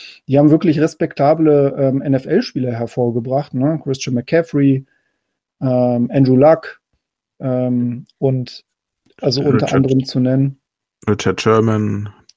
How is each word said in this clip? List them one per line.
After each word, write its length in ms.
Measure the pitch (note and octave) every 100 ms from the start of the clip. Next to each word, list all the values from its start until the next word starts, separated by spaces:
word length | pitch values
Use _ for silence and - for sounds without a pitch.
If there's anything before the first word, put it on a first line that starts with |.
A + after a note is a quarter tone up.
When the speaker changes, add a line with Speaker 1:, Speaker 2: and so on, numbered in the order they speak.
| - - -
Speaker 1:
die 100 | C3+
haben 120 | D3
wirklich 300 | D#3 F3 D3+
respektable, 920 | D#3+ - D#3 - C#3+ D#3+ D#3 D3 C#3 -
ähm, 240 | C3+ C3+
N-F-L-Spieler 720 | C#3+ C3+ C3+ E3+ A#3+ - B2
hervorgebracht, 800 | A2+ A#2 - B2 A#2 A#2+ C3+ C#3+
ne? 260 | C3 C#3 D#3
Christian 320 | C#3 C3+ -
McCaffrey, 720 | A#2+ - E3 E3 C#3+ C#3 C3+ C3+ _ _ _ _ _ _ -
ähm, 500 | C3 B2+ B2 A#2+ A#2+
Andrew 240 | C#3+ C3 B2+
Luck, 440 | C#3+ D#3+ - - _ _ _ _ _ -
ähm, 680 | C3+ B2+ B2+ B2 A#2+ A#2+ - -
und 460 | C#3 C3 A#2+ - _ _ _ _ _ _
also 200 | C#3+ A#2+
unter 140 | C#3+
Speaker 2:
Richard 200 | B2 -
Speaker 1:
anderem 300 | C3+ C3 C3
zu 160 | C3 C3
nennen. 400 | B2+ C3 C3+ C3+ _ _ _ _ -
Speaker 2:
Richard 320 | G#2 - F#2+
Sherman, 680 | - A2 A2+ A2 G#2+ G2+ G#2 - _